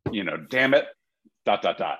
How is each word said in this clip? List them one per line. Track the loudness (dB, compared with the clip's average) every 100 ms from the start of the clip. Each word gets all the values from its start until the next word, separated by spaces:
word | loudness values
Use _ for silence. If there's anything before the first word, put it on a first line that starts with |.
| -6
you | -4
know, | -4 -6
"Damn | -4 0 4
it, | 4 2 -12 _ _ _ _ 0
dot, | 0
dot, | 0 -2
dot." | -4 -4